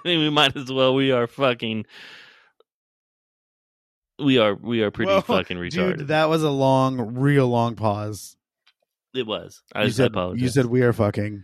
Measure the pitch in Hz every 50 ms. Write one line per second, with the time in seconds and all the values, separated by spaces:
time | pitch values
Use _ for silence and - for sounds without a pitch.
0 | - 175 175 160 151 151 147 147 147 135 - 143 127 127 131 131 131 131 131 135
1 | 135 135 127 120 120 - - 131 139 127 120 - 117 113 110 110 104 - - -
2 | - - - - - - _ _ _ _ _ _ _ _ _ _ _ _ _ _
3 | _ _ _ _ _ _ _ _ _ _ _ _ _ _ _ _ _ _ _ _
4 | _ _ _ - 147 139 131 120 107 104 98 - - 113 120 113 107 101 - 117
5 | 113 190 196 190 - - 202 190 180 - 180 175 87 - 151 185 190 185 175 156
6 | 147 139 156 156 160 156 165 160 156 147 139 135 135 135 135 131 131 131 131 127
7 | 110 107 123 123 139 143 143 139 131 123 120 117 117 117 110 92 104 107 101 104
8 | 107 107 107 - - - - _ _ _ _ _ _ _ _ _ _ _ _ _
9 | _ _ - 127 117 107 104 85 92 101 - - _ _ - 104 107 107 117 127
10 | 127 117 107 95 90 90 101 120 127 123 110 143 123 117 123 127 123 120 110 113
11 | 107 104 - 107 104 104 104 101